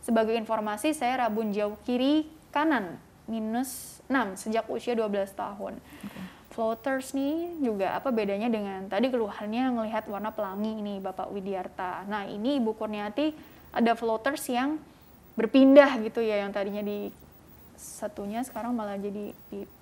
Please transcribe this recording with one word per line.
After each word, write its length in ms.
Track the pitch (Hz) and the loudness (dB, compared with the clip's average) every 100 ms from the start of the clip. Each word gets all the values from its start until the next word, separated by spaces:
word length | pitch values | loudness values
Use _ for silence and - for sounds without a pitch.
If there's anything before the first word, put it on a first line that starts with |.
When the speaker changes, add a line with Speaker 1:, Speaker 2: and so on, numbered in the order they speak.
Speaker 1:
Sebagai 360 | - 226 220 226 | 2 2 4 2
informasi, 600 | 220 220 214 214 302 302 | 0 -2 -2 0 0 0
saya 320 | 247 262 233 | 0 2 0
rabun 240 | 214 220 | 0 0
jauh 240 | 202 208 214 | 0 -2 -2
kiri 440 | - 247 262 302 302 - - | -2 2 4 4 2 -8 -6
kanan, 480 | 294 311 269 185 147 - - | 0 2 2 0 -8 -16 -20
minus 760 | - 226 220 233 262 - - - | -8 -4 -2 -2 -4 -8 -14 -18
enam, 320 | - 269 214 185 | -2 0 0 -4
sejak 320 | - 226 226 | -2 -2 -2
usia 240 | 233 233 233 | -4 -2 0
dua 160 | 220 | 0
belas 200 | 202 196 - | 0 -2 -4
tahun." 400 | 208 202 202 208 | -8 -6 -10 -10
Speaker 2:
Oke. 400 | - - 202 - 185 - - | -16 -16 -14 -12 -14 -16 -16
Speaker 1:
Floaters 640 | - 226 226 - 269 262 269 | -4 -2 -2 -2 -2 -2 -2
nih 400 | 277 320 339 339 262 | 0 0 -4 -2 0
juga 320 | 208 190 - | 2 0 0
apa 160 | - | 0
bedanya 320 | 226 202 202 233 | 0 0 0 0
dengan 400 | 226 202 190 190 | 0 -2 -6 -4
tadi 240 | 190 254 | 0 2
keluhannya 640 | 247 214 - 208 220 262 | 2 -2 -4 -4 0 0
ngelihat 320 | 247 220 214 - | 0 -2 -4 -4
warna 240 | 202 208 | -6 -4
pelangi 400 | 226 202 190 214 | -4 -6 -2 -4
ini, 320 | 220 208 202 | -2 -6 -4
Bapak 320 | 190 185 190 | -6 -6 -6
Widiarta? 720 | 202 190 190 190 - 185 170 190 | -6 -4 -4 -6 -6 -6 -4 -4
Nah, 240 | 208 196 | -4 -4
ini 320 | 208 220 285 | -4 0 2
Ibu 160 | 226 214 | 0 -2
Kurniati 560 | 214 214 208 214 302 302 - - - | -4 -4 -4 0 -2 -2 -16 -20 -6
ada 160 | - 233 226 | 2 4 4
floaters 480 | 233 220 233 294 - | 2 0 0 -2 -2
yang 320 | 247 269 311 - - - - - | 0 0 -2 -6 -20 -20 -20 -14
berpindah 640 | - 214 269 269 277 277 262 220 | -2 4 8 12 12 10 6 -2
gitu 160 | 233 | 0
ya, 240 | 226 208 202 | 0 0 0
yang 80 | |
tadinya 240 | 202 196 202 | -2 -2 -2
di 320 | 208 208 202 - - - - - - | -4 -4 -6 -10 -20 -20 -20 -20 -20
satunya 640 | - - - 208 - 202 214 254 | -20 -18 -10 -10 -8 -6 -6 -6
sekarang 240 | - 226 | -6 -4
malah 240 | 247 208 | -4 -4
jadi 400 | 202 202 202 208 - - | -4 -6 -6 -8 -12 -14
di 160 | 202 196 - | -12 -12 -16